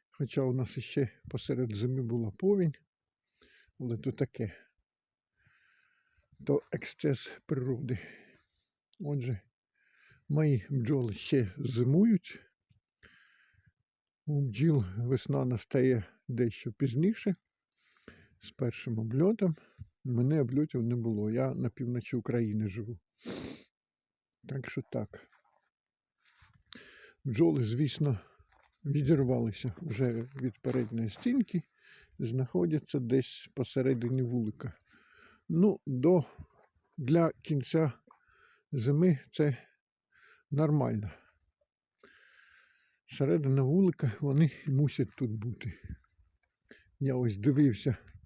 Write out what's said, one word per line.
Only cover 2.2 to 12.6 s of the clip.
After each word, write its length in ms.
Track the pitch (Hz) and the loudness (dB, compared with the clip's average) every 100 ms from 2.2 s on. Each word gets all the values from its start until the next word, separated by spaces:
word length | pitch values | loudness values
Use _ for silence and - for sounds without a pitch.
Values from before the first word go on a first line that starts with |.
| 110 | -4
повінь. 440 | - 190 202 165 - _ _ _ _ _ _ - _ _ - | -2 0 2 0 -2 _ _ _ _ _ _ -20 _ _ -10
Але 180 | 127 110 | -6 -4
то 140 | 131 | -6
таке. 400 | - 139 - 107 - _ _ _ _ _ _ _ _ _ _ _ _ _ _ _ _ _ - 143 | -2 -4 -2 -8 -8 _ _ _ _ _ _ _ _ _ _ _ _ _ _ _ _ _ -8 -2
То 160 | 143 - | -2 -2
ексцес 600 | - - - 151 135 - - - | -8 -8 -4 -2 -2 -6 -16 -8
природи. 520 | 139 127 123 127 127 - - - _ _ _ _ _ _ _ | -4 -4 -4 -4 -6 -8 -20 -20 _ _ _ _ _ _ _
Отже, 400 | 147 143 123 101 - _ _ _ _ _ _ - - | -6 -4 -4 -6 -8 _ _ _ _ _ _ -20 -2
мої 380 | 147 156 123 - | 2 4 2 0
бджоли 440 | 139 117 139 117 | -2 0 0 0
ще 380 | 95 - 139 101 - | -4 0 2 2 -4
зимують. 840 | 139 117 123 160 233 196 - - - _ | -4 0 4 6 6 4 0 -16 -20 _